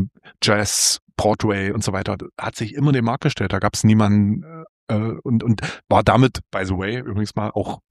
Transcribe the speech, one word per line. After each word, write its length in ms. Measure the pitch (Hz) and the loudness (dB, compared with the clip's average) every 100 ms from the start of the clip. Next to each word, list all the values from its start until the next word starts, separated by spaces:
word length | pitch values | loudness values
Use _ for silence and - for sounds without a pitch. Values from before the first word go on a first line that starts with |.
| 95 _ - - | 2 _ -20 -4
Jazz, 560 | - 104 104 - - - _ - | 0 2 0 0 0 -2 _ -2
Broadway 540 | 107 110 107 98 98 | 0 2 0 0 -2
und 120 | 107 | -2
so 80 | - | -4
weiter, 260 | 95 95 92 - - | -4 -4 -6 -8 -10
hat 160 | 113 - | -10 -8
sich 200 | 107 143 | -8 0
immer 160 | 147 | 2
dem 140 | 135 113 | 2 0
Markt 180 | 127 | -2
gestellt. 280 | - - 98 | -2 -2 -2
Da 60 | 98 | 0
gab's 260 | 104 - | -2 2
niemanden, 600 | 110 110 104 104 101 107 156 165 160 _ - | 4 6 6 4 2 0 -6 -16 -20 _ -6
äh, 40 | |
und, 500 | 107 110 - 135 113 | -4 -4 -6 -2 0
und 180 | 110 104 - - - | 0 -2 -4 -8 0
war 140 | 98 | 2
damit, 360 | 107 107 131 - - | 4 4 4 0 -8
by 140 | 98 95 | -6 -2
the 120 | 92 | -2
way, 220 | 98 123 | -4 -6
übrigens 360 | - 101 107 - | -6 -4 -4 -4
mal 140 | 107 | -4
auch 300 | - 95 - _ | -4 -6 -8 _